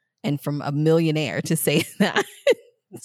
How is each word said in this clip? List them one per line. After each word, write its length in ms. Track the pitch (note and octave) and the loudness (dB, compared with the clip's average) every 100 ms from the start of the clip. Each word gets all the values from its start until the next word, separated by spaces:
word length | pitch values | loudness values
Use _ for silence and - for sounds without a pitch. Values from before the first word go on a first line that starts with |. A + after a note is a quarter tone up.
| _ _ | _ _
And 200 | G#3+ D3 | -4 -4
from 200 | - C#3+ | -4 -6
a 120 | C3+ | -4
millionaire 680 | C#3+ D#3 E3 E3 D3+ C#3 E2+ | 0 2 4 2 0 -2 -4
to 120 | - D#3+ | -2 -2
say 300 | - D3+ - | 0 0 0
<laughs> 80 | - | 0
that. 260 | G#3+ - - - - - - _ _ - | 0 0 -4 -2 0 0 -4 _ _ -14